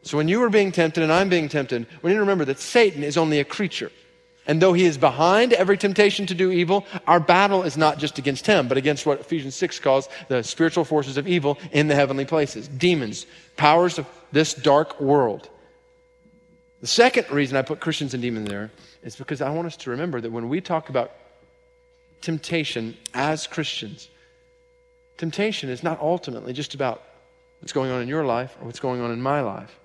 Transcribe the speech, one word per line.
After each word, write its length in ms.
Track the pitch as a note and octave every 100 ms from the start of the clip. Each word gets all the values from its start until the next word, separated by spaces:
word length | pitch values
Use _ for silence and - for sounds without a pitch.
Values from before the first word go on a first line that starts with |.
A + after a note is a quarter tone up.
So 160 | - D3
when 100 | D#3
you 140 | G#3
are 80 | B3
being 220 | G#3 G3
tempted 320 | F3+ E3 E3
and 100 | D#3
I'm 160 | E3 G3
being 200 | F3+ D3
tempted, 360 | D3 B2+ B2 A#2 -
we 80 | E3
need 60 | G#3
to 60 |
remember 240 | G3+ G3 C#3
that 120 | C#3
Satan 460 | - A#3+ G#3+ D#3
is 120 | D3 D3+
only 240 | D#3+ D3+
a 60 | C#3
creature. 460 | - G3 - G#2+ _ _ _ _ _ -
And 160 | D#3+
though 120 | F#3
he 100 | F3
is 140 | F3+ C#3+
behind 560 | D3 B2+ E3 G3+ B3
every 240 | A#3 F#3 G3
temptation 480 | G3+ F#3+ G#3 G3+ F#3+
to 80 |
do 180 | F3 F#3
evil, 340 | F#3 E3+ G3 G3 F3+ -
our 140 | F3
battle 420 | D#3 F3+ G3+ G3
is 140 | F3+ C3+
not 220 | D#3 D3+
just 180 | D3 -
against 280 | C#3 C3 -
him, 220 | G3+ C#3
but 100 | C3
against 280 | C3+ C#3+ D#3
what 160 | C#3
Ephesians 340 | - E3 C3+ -
six 240 | F3 -
calls 300 | C#3+ C3+ C3+ - -
the 160 | B2+
spiritual 400 | A2 - E3 F3
forces 320 | D#3 D3+ C3+ C3+
of 140 | C#3+
evil 280 | F3 C#3+ C#3+ E3+
in 160 | C#3+ D3+
the 80 | C#3+
heavenly 300 | C#3 C3+ C#3
places. 420 | D#3+ D3 A2 A#2+
Demons, 580 | C3+ F3 E3 A#2 G2 - - - -
powers 420 | D3+ D#3+ F3+ E3+
of 60 | C#3 - -
this 200 | C#3 D#3
dark 460 | - D3 C#3+ D#3 -
world. 480 | C#3 C#3+ A#2+ G#2 - - _ _ _ _ _ _ _ _ _ _ _ _
The 60 | A#2+
second 440 | - A#3+ A#3+ -
reason 240 | C#3+ C#3 C3+
I 60 |
put 180 | C3 D3+
Christians 340 | - D#3 C#3+
and 80 | B2+
demons 280 | A#2+ A2+ G#2
there 220 | G2+ G#2+ - - _
it's 120 | - -
because 240 | B2+ D3
I 80 | C#3
want 180 | D#3 E3+
us 80 | -
to 120 | -
remember 300 | B2 F3 C3
that 100 | A2+
when 180 | A2+ A#2
we 120 | D#3+
talk 280 | F#3 E3 D#3+
about 220 | C3+ A2+ - _ _ _ _ _ _ _ _ _ _
temptation 760 | - D#3+ - E3+ D3+ A#2+ A2+ - -
as 340 | B2 C#3+ D#3 -
Christians, 600 | - D3+ - G#2+ D#3 - _ _ _ _ _ _ _ _ _ _ -
temptation 520 | E3 D3+ G#3 G#3+ C3+
is 140 | B2+
not 160 | E3+ D#3+
ultimately 540 | D3 F3 D#3+ A2+ A2
just 200 | B2+ C#3+
about 300 | C3+ C3+ A2+ - _ _ _ _ _
what's 140 | -
going 180 | C#3+ C3
on 100 | B2+
in 60 | A#2+
your 180 | D3+ C#3+
life 300 | A#2 B2+ -
or 60 | A#2+
what's 140 | A#2+
going 220 | C3+ B2+
on 100 | A#2+
in 100 | A#2
my 200 | C3 D3
life. 360 | A#2+ G2 A2 -